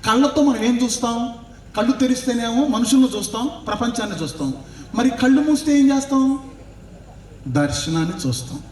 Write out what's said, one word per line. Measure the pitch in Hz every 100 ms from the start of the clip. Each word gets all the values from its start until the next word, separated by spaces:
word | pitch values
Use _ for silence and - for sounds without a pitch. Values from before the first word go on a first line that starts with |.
| 220
కళ్ళతో | 233 285 302
మనం | 285 226
ఏం | 226 240
చూస్తాం? | 247 - 233 233 247 - - - - -
కళ్ళు | 233
తెరిస్తేనేమో | 269 254 254 269 233 233 233 294
మనుషులను | 220 240 269 254 214
చూస్తాం, | 196 220 269 - -
ప్రపంచాన్ని | - 233 233 208 165
చూస్తాం. | 156 - 139 127 - - - 214
మరి | 262
కళ్ళు | 240 254 269
మూస్తే | 302 302 311 285
ఏం | 277 277
చేస్తాం? | 269 269 269 277 269 - - - - - - - - - 135
దర్శనాన్ని | 131 143 - 160 165 165 185 135
చూస్తాం. | 120 - - -